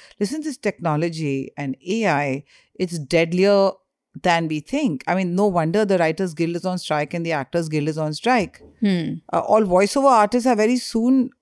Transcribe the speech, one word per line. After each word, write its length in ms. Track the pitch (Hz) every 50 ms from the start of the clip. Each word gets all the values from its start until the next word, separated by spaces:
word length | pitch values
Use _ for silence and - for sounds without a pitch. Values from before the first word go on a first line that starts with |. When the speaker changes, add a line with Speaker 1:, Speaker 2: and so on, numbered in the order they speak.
| - - _ -
Speaker 1:
Listen, 220 | 208 190 254 320 302 311
this 100 | 262 -
technology 920 | - 214 180 - 175 170 151 147 160 170 165 156 160 143 135 135 135 - -
and 220 | - 147 139 131 - - 180 196
A 40 | 226 226 190
I, 360 | 151 139 147 139 131 139 - _ _ _ _ _ _
it's 240 | - 185 175 175 165
deadlier 720 | 147 131 175 165 170 165 170 180 190 202 202 196 196 196 - _ _ _ _ _ _ _ - 131 -
than 260 | 180 170 170 165 156
we 100 | 156 156 143 - -
think. 320 | 277 311 233 151 127 - -
I 80 | 170
mean, 200 | 190 190 175 175
no 100 | 185 202 208
wonder 380 | 180 175 160 160 165 208 220
the 120 | 196 196 180
Writers 320 | 170 160 160 - 190 180 156
Guild 240 | 147 165 165 170 175
is 80 | -
on 120 | 185 180 180 -
strike 300 | - 156 151 151 156 -
and 120 | 170 170
the 60 | 165
Actors 380 | 160 147 135 - - 170 165 160
Guild 180 | 151 151 147 156
is 100 | 156 156
on 160 | 156 151 151 -
strike. 420 | - 233 254 240 185 135 - - - - - -
Speaker 2:
Hmm. 320 | - 202 190 175 156 - - 160 - -
Speaker 1:
Uh, 80 | - 170
all 220 | - - 202 220 220 190 175
voiceover 360 | 185 202 202 - 285 269 277 254 226 208
artists 220 | 208 - 247 226 262 240
are 20 | 208 214
very 120 | 226 254 254
soon, 520 | - - - 226 226 247 262 269 240 254 - _